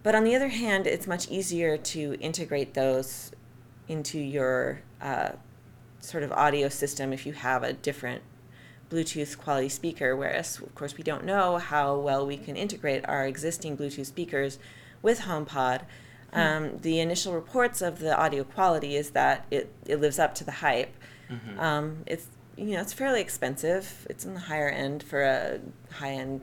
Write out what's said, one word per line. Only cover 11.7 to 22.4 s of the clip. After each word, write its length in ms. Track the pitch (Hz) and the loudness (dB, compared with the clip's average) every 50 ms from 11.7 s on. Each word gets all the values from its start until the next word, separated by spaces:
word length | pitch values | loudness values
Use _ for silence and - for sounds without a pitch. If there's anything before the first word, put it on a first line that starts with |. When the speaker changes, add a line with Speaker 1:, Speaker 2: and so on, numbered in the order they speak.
| 147 147 143 139 143 | 2 2 4 4 2
Speaker 1:
well 280 | 143 143 143 135 139 139 | 2 2 2 2 2 2
we 120 | 139 143 | 0 -2
can 180 | 143 - - 139 | -6 -8 -8 -4
integrate 500 | - 202 202 196 - - 147 135 135 - - | -4 -4 -4 -4 -2 0 0 0 0 0 0
our 160 | 147 143 135 | 0 0 0
existing 480 | 135 131 147 143 165 160 - - 156 147 | 0 -2 -2 -4 -4 -4 -4 -6 -6 -4
Bluetooth 280 | 135 147 143 139 - 135 | -4 -4 -6 -4 -6 -8
speakers 520 | 131 - - 175 170 151 139 139 139 135 - - - - - - - - - | -8 -6 -6 -6 -2 0 0 0 0 -4 -8 -16 -20 -20 -20 -20 -20 -16 2
with 200 | - 214 240 240 | 4 4 4 4
HomePod. 600 | - - 170 156 151 139 - 139 131 127 127 131 - - - - - - - - - - - | 0 -2 -2 -2 -4 -2 0 2 2 4 2 0 -2 -10 -18 -20 -20 -20 -20 -20 -20 -4 2
Speaker 2:
Hmm. 60 | 170 | 2
Speaker 1:
Um, 380 | 165 156 156 156 156 143 - - | 4 4 4 2 0 -4 -4 -4
the 200 | - 165 160 165 | 0 2 2 2
initial 320 | 160 170 175 170 - 196 175 | 2 2 0 0 0 0 -2
reports 480 | 165 160 - - 254 247 240 - - | -2 -4 0 2 4 4 4 2 0
of 180 | 185 175 156 170 | -2 -2 -2 -2
the 180 | 156 156 147 | 0 2 4
audio 280 | - - - 147 139 135 | 4 4 4 2 0 -4
quality 500 | - - - 190 185 165 156 151 143 143 | -4 0 4 4 6 6 4 2 0 0
is 160 | 143 147 143 | -2 -2 2
that 340 | - 135 135 135 139 - - - | 2 4 6 6 4 2 0 0
it, 200 | 143 139 - - - - - | 0 0 0 -2 -10 -16 -2
it 140 | - 151 147 | -2 2 4
lives 180 | 147 147 139 | 4 2 4
up 160 | - 160 151 - | 4 2 2 2
to 100 | - 151 | -4 -8
the 60 | - 135 | -8 -8
hype. 420 | - 170 147 123 120 131 - - - - - - - - - | 0 2 4 4 4 0 -2 -6 -18 -20 -20 -20 -20 -12 -10
Speaker 3:
Mm-hmm. 300 | 123 117 110 113 101 - | -10 -8 -8 -10 -4 0
Speaker 1:
Um, 440 | 151 156 151 147 151 156 156 160 - | 2 2 2 2 0 -4 -6 -8 -6
it's, 200 | - - 165 - - - - | -6 -6 -6 -6 -16 -20 -20